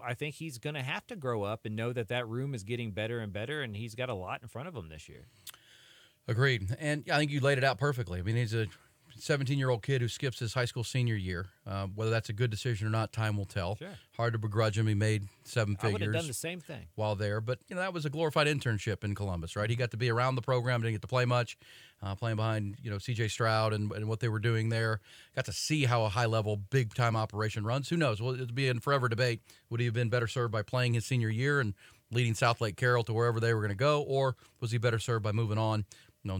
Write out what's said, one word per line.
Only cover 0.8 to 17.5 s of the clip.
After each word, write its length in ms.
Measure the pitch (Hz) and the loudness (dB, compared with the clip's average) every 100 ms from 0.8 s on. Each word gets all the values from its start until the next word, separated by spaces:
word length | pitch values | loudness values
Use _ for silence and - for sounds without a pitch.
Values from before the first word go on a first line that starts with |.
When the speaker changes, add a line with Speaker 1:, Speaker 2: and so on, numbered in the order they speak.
Speaker 1:
have 240 | 127 190 - | -4 -6 -6
to 80 | 220 | -6
grow 260 | 131 113 | -2 0
up 240 | 101 113 110 | -2 -4 -4
and 100 | 110 | -4
know 160 | 117 | -2
that 160 | 123 107 | -2 -2
that 180 | 123 117 | -2 -2
room 260 | 120 139 | -4 -4
is 100 | 123 | -6
getting 280 | 95 120 117 | -6 -4 -4
better 280 | 98 113 117 | -4 -2 -2
and 140 | 107 | -4
better, 300 | 98 120 151 | -6 -6 -4
and 120 | 123 101 | -6 -6
he's 200 | 117 110 | -8 -6
got 140 | 127 | -4
a 40 | |
lot 300 | 98 90 135 | -4 -4 -8
in 40 | 117 | -10
front 200 | 110 170 | -12 -10
of 80 | 135 | -10
him 140 | 80 | -12
this 200 | 78 - | -14 -16
year. 160 | 117 127 _ - - - - - - - _ - | -20 -20 _ -18 -18 -20 -20 -20 -20 -20 _ -2
Speaker 2:
Agreed. 480 | 113 139 117 95 127 | 2 4 2 -2 -4
And 300 | 147 147 120 | -2 -2 2
I 60 | 147 | 2
think 140 | 151 | 2
you 80 | 143 | 2
laid 180 | 139 135 | 4 4
it 60 | |
out 160 | 135 104 | 2 2
perfectly. 400 | 143 123 90 90 | 0 0 -2 -2
I 20 | |
mean, 140 | 92 117 | 0 0
he's 180 | 113 | 2
a 140 | 117 101 - _ _ _ - | 0 -2 -6 _ _ _ -16
seventeen-year-old 640 | - 143 131 139 131 120 | -2 0 2 2 2 2
kid 200 | - 135 | 2 2
who 60 | 117 | 2
skips 300 | - 139 - | 0 -4 -2
his 160 | 113 | -2
high 120 | 131 120 | 0 0
school 180 | 127 | -2
senior 320 | 113 131 120 107 | -2 0 2 2
year. 320 | 92 87 95 _ - | 0 -4 -6 _ -8
Uh, 220 | 98 95 | -4 -4
whether 240 | 101 110 | -2 0
that's 180 | 113 - | 0 -2
a 40 | |
good 180 | 104 123 | 0 0
decision 340 | 107 127 104 110 | 0 -2 -2 0
or 60 | |
not, 200 | 110 110 | 0 0
time 240 | - 107 104 | 0 0 0
will 100 | 95 | -2
tell. 300 | 101 87 107 | -2 -2 -4
Speaker 1:
Sure. 140 | 180 - - - | -8 -14 -16 -2
Speaker 2:
Hard 180 | 117 | 0
to 60 | 113 | 0
begrudge 380 | 110 107 110 104 | 0 2 2 4
him. 80 | 110 | 2
He 80 | |
made 340 | 101 107 107 101 _ | 4 4 2 -2 _
seven 320 | - 120 104 98 | -6 -2 0 2
Speaker 1:
I 60 | 113 | 0
would 60 | |
have 60 | 101 | 0
Speaker 2:
figures 160 | 104 147 | 0 0
Speaker 1:
done 120 | 160 | -2
the 60 | |
same 280 | 117 160 180 | -4 -6 -8
thing. 240 | - 131 82 | -10 -14 -12
Speaker 2:
while 220 | - 107 101 | -4 -2 0
there. 260 | 104 107 | 0 -2
But, 180 | 110 | -2